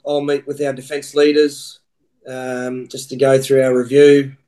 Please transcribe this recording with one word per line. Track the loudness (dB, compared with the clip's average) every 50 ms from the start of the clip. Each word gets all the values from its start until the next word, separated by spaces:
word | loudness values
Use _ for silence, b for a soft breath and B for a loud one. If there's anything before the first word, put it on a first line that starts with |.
| -8 -6
I'll | -6 -4
meet | -2 -4 -4 -4 -6 -10
with | -8 -6
our | -6 -6 -6
defence | -8 -12 -12 -12 -12 -12 -6 -2
leaders, | 2 2 2 4 2 2 0 -2 -8 -16 -20 -20 _ _ _ _ _ _ _ _ _ _
um, | -16 -14 -12 -10 -8 -8 -8 -8 -8 -8 -10 -12 -12
just | -14 -16 -14 -14
to | -4 -2
go | 2 2 2 2
through | 2 2 2 2 2
our | 2 0 0
review. | 0 2 4 6 6 8 6 4 2 -2 -8 _ _